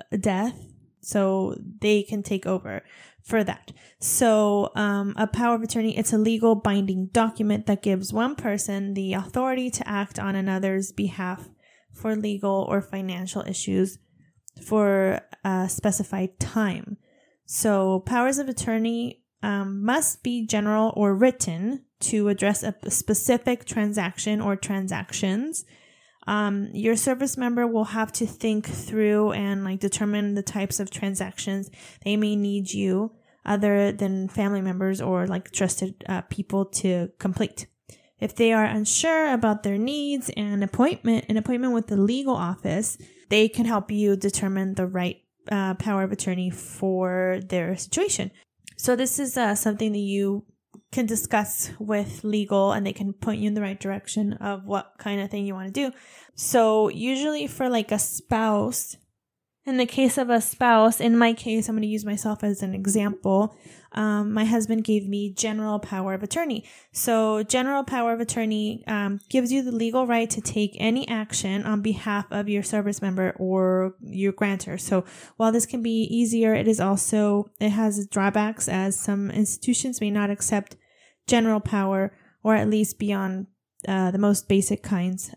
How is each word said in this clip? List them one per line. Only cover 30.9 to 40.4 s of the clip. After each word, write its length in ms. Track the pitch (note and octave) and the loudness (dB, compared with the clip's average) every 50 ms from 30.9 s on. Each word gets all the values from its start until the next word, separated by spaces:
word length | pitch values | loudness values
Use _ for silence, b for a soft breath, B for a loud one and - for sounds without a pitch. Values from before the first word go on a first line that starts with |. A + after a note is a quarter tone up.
transactions 800 | - - - G3 G3 F#3+ F#3+ F#3 F#3 - - G#3 G3 G3 G3 G3 - B B B B B B | -8 -6 -4 -4 -4 -4 -6 -8 -8 -8 -6 -4 -4 -4 -6 -8 -12 B B B B B B
they 120 | G3+ G#3 | -2 0
may 200 | G#3+ G#3+ G#3 G#3 | 0 2 0 0
need 360 | G#3 G3+ G3+ G3+ G3+ G3 F#3+ - | 0 0 0 0 -2 -4 -4 -4
you 380 | G3+ G3 F#3+ F#3 F#3+ G#3+ A3+ - b b b b b b | -2 0 0 2 0 0 -2 -6 b b b b b b
other 460 | - G#3 G3+ G3+ G#3 G3+ G3+ G3+ G3+ | -2 0 2 2 4 4 4 4 2
than 380 | G3 G3+ G3+ G3 F#3+ F#3+ F#3+ F#3+ | 0 0 -2 -2 -2 -2 -4 -4
family 320 | - - G#3 G3+ G3+ G3 | -2 -2 0 0 0 0
members 400 | F#3+ F#3+ F#3 F#3 G3 F#3+ F#3+ F#3+ | -2 -2 -2 0 0 -2 -2 -2
or, 260 | - F#3+ F#3 F3+ F3+ | -2 0 0 0 0
like, 240 | F#3+ F#3+ F#3 - - | 0 -2 -4 -6 -6
trusted, 540 | - - G3+ F3+ - - G3 F#3 - - - - | -4 -2 -2 0 -2 -2 -4 -6 -6 -8 -8 -6
uh, 120 | F#3+ F3+ F3+ - | -4 -4 -6 -6
people 340 | - - G3 - - G3 G3 | -6 -8 -6 -2 0 -2 0
to 440 | F#3+ - - - F#3+ F3+ F3+ F3 F#3 - - | -2 -2 -2 0 0 0 0 -2 -4 -6 -4
complete. 480 | - F#3+ F#3 - A3 - - - - - _ _ _ b b b b b b b | -4 -4 -2 -2 -2 -4 -4 -8 -16 -16 _ _ _ b b b b b b b
If 160 | G#3+ G#3+ - | -6 -4 0
they 160 | - A#3 A3+ A3+ | 2 4 4 6
are 120 | A3 G#3+ | 4 4
unsure 680 | - - G#3+ G#3+ G#3+ - - - D#4+ E4 D#4+ D#4 D4+ C4 | 2 2 0 0 0 0 0 2 2 2 2 4 2 2
about 320 | A#3 A#3 A3 G#3 G#3 - | 2 2 2 2 2 0
their 120 | G3+ G3+ G3+ | -2 0 0
needs 520 | A3 B3+ C#4+ D4+ C#4+ C#4+ C#4+ C4+ B3 - - | 0 -2 -2 -2 -2 -2 -4 -4 -4 -6 -6
and 260 | - | -6